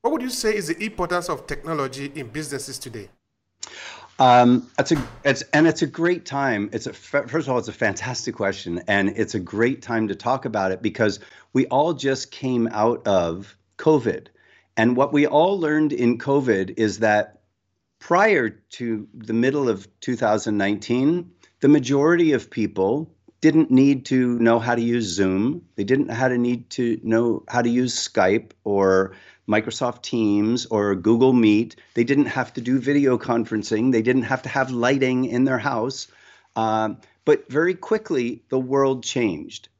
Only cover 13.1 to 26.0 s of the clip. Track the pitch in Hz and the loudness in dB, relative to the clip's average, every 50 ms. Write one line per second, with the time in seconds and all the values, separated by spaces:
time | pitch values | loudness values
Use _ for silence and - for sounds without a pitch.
13.1 | 98 92 87 85 82 92 98 - - _ _ _ _ - - 156 156 147 117 113 | 2 2 0 0 -4 -8 -12 -16 -20 _ _ _ _ -2 2 2 2 2 2 -2
14.1 | 85 - - - _ _ _ _ _ _ _ _ _ - 113 117 123 123 139 143 | -4 -4 -10 -18 _ _ _ _ _ _ _ _ _ 0 2 2 4 2 0 2
15.1 | 151 147 147 147 143 147 156 185 202 196 165 147 151 156 156 147 - - 123 117 | 2 2 2 4 4 2 2 2 2 0 -2 0 0 0 0 0 0 0 0 0
16.1 | 120 117 - 139 139 143 135 127 107 95 95 92 - - 113 104 95 - 113 107 | 0 0 -2 0 0 0 2 2 0 0 0 -4 -2 -2 -2 -2 0 0 0 2
17.1 | 104 104 98 - - _ _ _ _ _ _ _ _ _ _ _ _ _ - - | 2 2 0 -4 -10 _ _ _ _ _ _ _ _ _ _ _ _ _ -4 0
18.1 | 170 180 208 220 202 156 120 110 - - _ _ - - 123 117 110 107 98 - | 2 2 4 4 2 2 0 -2 -6 -10 _ _ -14 -10 -6 -6 -6 -6 -8 -12
19.1 | - - 127 - 110 117 117 131 135 147 139 123 107 98 - - _ _ - - | -18 -20 -8 -4 0 2 2 2 2 0 0 0 -2 -2 -6 -18 _ _ -6 -6
20.1 | 123 113 123 107 107 107 - 117 107 101 98 98 104 95 - - 120 123 131 147 | -4 -2 0 0 0 0 0 -2 -2 0 0 0 -2 -4 -2 -2 -2 0 2 2
21.1 | 170 180 170 - _ _ _ _ _ _ - 135 147 147 127 120 143 139 143 160 | 0 0 -4 -10 _ _ _ _ _ _ 4 4 4 4 4 2 0 2 4 4
22.1 | 175 170 170 160 143 117 - - - 120 107 98 98 95 95 98 120 147 160 - | 4 4 4 2 2 0 -2 -6 -4 -4 -4 -2 -2 -2 0 0 0 -2 -6 -10
23.1 | _ _ _ _ _ _ - 156 147 160 156 - 131 131 135 139 143 131 - - | _ _ _ _ _ _ 4 6 6 6 4 6 4 6 6 6 4 0 -2 0
24.1 | 135 131 127 123 120 117 117 117 117 117 113 127 123 117 113 117 120 120 110 98 | 0 2 2 2 2 2 4 4 4 4 2 0 -2 0 0 0 0 -2 -2 -4
25.1 | 87 92 95 95 92 95 104 127 156 175 - _ _ - 101 101 131 139 | -2 0 0 0 0 0 -2 -2 -4 -8 -12 _ _ -8 0 0 2 0